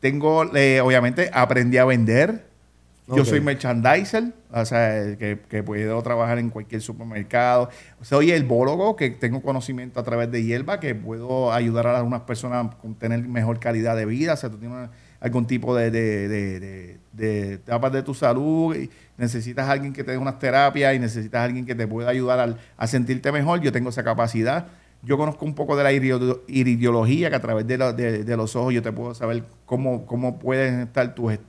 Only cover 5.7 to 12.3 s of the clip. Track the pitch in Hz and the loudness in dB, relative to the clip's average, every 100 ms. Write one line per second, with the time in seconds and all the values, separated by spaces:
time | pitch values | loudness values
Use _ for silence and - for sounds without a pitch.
5.7 | 104 107 113 117 120 117 120 117 110 104 | -4 -2 -2 -2 0 0 0 -2 -6 -8
6.7 | 113 110 113 113 107 101 123 123 123 120 | -10 -10 -12 -10 -10 -2 2 4 4 2
7.7 | - - - 113 139 156 170 135 117 127 | -6 -20 -20 0 4 4 4 2 2 2
8.7 | 156 202 220 135 117 120 127 139 131 123 | 2 0 0 -2 -2 -4 -4 -4 -4 -4
9.7 | 127 123 123 120 117 117 120 113 120 139 | -10 -8 -8 -4 -2 -2 -2 -2 -2 -4
10.7 | 202 156 107 110 113 120 131 127 117 117 | -4 -4 -6 -8 -10 -4 -2 0 2 0
11.7 | 117 117 123 120 120 - | 2 2 2 0 -4 -4